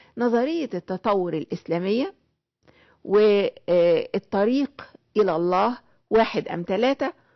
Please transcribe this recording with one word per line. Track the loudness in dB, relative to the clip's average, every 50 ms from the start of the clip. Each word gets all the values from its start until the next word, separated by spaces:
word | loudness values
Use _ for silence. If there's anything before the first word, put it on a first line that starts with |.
| _ _ -8 -4
نظرية | -2 0 0 0 -2 -2 -4 -6 -6 -6 -8
التطور | -10 -8 -8 -10 -6 -2 -2 -2 0 -2 -2 -4
الإسلامية | -6 -6 -8 -10 -12 -8 -6 -6 -4 -2 -2 -2 -2 -4 -6 -8 _ _ _ _ _ _ _ _ _ _ _ _ _ _ _ _ _ -6
والطريق | 0 2 4 4 4 4 2 0 -2 -4 -8 -4 0 2 2 4 4 2 2 0 -2 -6 -6 -6 -4 -2 0 0 0 0 0 -2 -4 -8 -14 -20 -20 _ -20 _ _ 2 4
إلى | 4 4 4
الله، | 0 0 0 2 2 2 0 -2 -4 _ _ _ _ _ 0
واحد | 2 2 2 2 0 -6 -6 -4
أم | -6 -8 -4 -4
ثلاثة، | -2 0 0 0 0 -2 -4 -6 -8 _ _ _ _